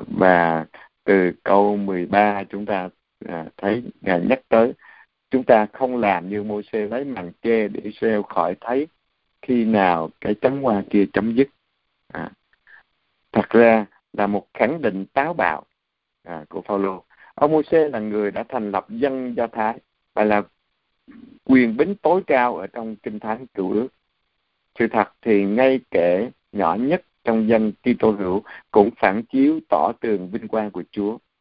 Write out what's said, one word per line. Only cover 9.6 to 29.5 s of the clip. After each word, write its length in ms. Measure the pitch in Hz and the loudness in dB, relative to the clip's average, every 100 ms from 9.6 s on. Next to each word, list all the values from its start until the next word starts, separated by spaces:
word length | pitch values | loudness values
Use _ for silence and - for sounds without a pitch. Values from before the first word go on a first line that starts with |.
| 110 | 2
nào 440 | 110 92 85 80 - | 4 4 2 -2 -6
cái 140 | - 107 | -6 0
chấm 260 | - 139 | 0 0
hoa 220 | 131 104 - | 0 -2 0
kia 160 | 104 95 | 0 2
chấm 220 | 98 110 117 | 0 -2 0
dứt." 120 | 139 _ _ _ _ _ _ | 0 _ _ _ _ _ _
À, 240 | 80 78 _ _ _ _ - _ _ _ _ _ | -12 -12 _ _ _ _ -20 _ _ _ _ _
thật 180 | - 98 | -4 2
ra 360 | 113 117 110 101 _ _ | 6 6 6 0 _ _
là 140 | - 101 | -4 -2
một 200 | 101 - | -2 -6
khẳng 280 | - 117 165 | -2 -2 0
định 240 | 123 95 95 | -4 -4 -6
táo 200 | 139 147 | -4 -4
bạo, 300 | 165 90 76 - _ _ _ _ _ | -2 -2 -2 -10 _ _ _ _ _
à, 220 | - 82 76 | -16 -14 -12
của 120 | 87 | -14
Phaolô. 420 | 90 101 98 92 _ _ - - | -6 -4 -4 -6 _ _ -14 -2
Ông 160 | 147 | 0
Môi-se 380 | 156 147 165 151 | 0 2 0 0
là 100 | 120 | -2
người 320 | 107 104 104 | -4 -4 -4
đã 120 | 98 113 | -6 -8
thành 220 | 127 104 | -6 -4
lập 140 | 98 - | -6 -6
dân 460 | 113 135 131 127 120 | -4 -4 -4 -8 -6
Do 120 | 117 | -6
Thái 320 | 117 110 113 _ _ _ | -4 -4 -6 _ _ _
và 100 | - | 0
là 180 | 107 104 - _ _ _ _ _ _ - - - - | 2 2 -2 _ _ _ _ _ _ -20 -20 -10 2
quyền 320 | 131 117 113 | 4 4 2
bính 180 | 165 202 | -2 0
tối 260 | 151 180 185 | 0 0 2
cao 300 | 135 123 90 | 2 2 -2
ở 100 | 98 | -10
trong 280 | 117 113 107 | -10 -12 -12
Kinh 240 | 117 107 | -12 -10
Thánh 260 | 107 110 131 | -8 -8 -8
Cựu 240 | - 92 | -6 -2
Ước. 160 | 101 131 _ _ _ _ _ _ _ _ - | -2 -4 _ _ _ _ _ _ _ _ -4
Sự 80 | 113 | -2
thật 260 | 117 101 _ | 0 -2 _
thì 240 | 117 101 98 | 0 2 2
ngay 340 | 107 131 131 - | 2 2 2 -2
kẻ 380 | 92 87 90 120 - _ | 0 2 0 -2 -10 _
nhỏ 240 | 104 82 92 | -2 -2 0
nhất 300 | 131 180 _ _ | -2 -4 _ _
trong 260 | - 113 110 | -4 -2 2
dân 220 | 113 110 101 | 2 0 -4
Kitô 280 | 123 120 110 | -4 0 0
hữu 320 | 101 92 98 - - - | 0 -2 -4 -6 -20 0
cũng 180 | 107 104 - | 2 2 2
phản 260 | 104 101 | 0 0
chiếu 360 | 113 131 139 | -4 0 2